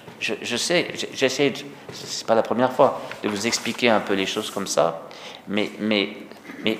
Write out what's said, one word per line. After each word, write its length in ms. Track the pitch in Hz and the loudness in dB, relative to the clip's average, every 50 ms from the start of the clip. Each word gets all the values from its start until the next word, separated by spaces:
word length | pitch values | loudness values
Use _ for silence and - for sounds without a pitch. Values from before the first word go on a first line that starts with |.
| - - - - | -18 -18 -10 -6
Je, 140 | - 117 107 - | -4 -4 -4 -4
je 140 | - 107 120 | -4 -4 -2
sais, 320 | 113 - - 175 170 - - - | -2 0 2 2 2 2 0 -4
j-, 140 | - 104 - | -6 -6 -8
j'essaie, 380 | - - 135 127 127 - 143 131 | -2 2 2 2 4 4 2 2
de, 80 | 107 - - - - - - - | 2 0 -10 -12 -14 -14 -16 -14
c'est 340 | - - - - - - - | -14 -14 -10 -8 -8 -8 2
pas 80 | - 113 | 4 4
la 80 | 113 | 4
première 280 | - - 107 113 127 123 | 4 2 2 2 2 2
fois, 300 | - - 139 113 - - - - - - | 6 6 6 6 6 0 -8 -10 -10 -4
de 60 | - 104 | -4 -2
vous 180 | 104 98 107 | -2 0 0
expliquer 440 | 117 - - - 117 113 - 123 120 | 0 0 0 -2 -4 -2 2 4 6
un 100 | 110 101 | 6 6
peu 140 | - - 101 | 4 2 0
les 120 | 98 95 | 2 2
choses 240 | 92 - 107 - - | 0 -2 -4 -4 -4
comme 160 | - 101 95 | -4 -4 -4
ça, 360 | - - - 80 85 82 - - - - - - - - - - 95 | 0 2 2 2 2 0 -4 -12 -14 -16 -16 -14 -16 -16 -16 -10 -4
mais, 220 | 98 104 101 - - - | -2 -2 -2 -2 -4 -4
mais, 360 | 104 110 107 101 98 - - - - - - - - - - - - | -2 0 2 2 2 0 -4 -12 -14 -18 -18 -20 -18 -16 -16 -4 -2
mais 140 | 113 110 | -2 -2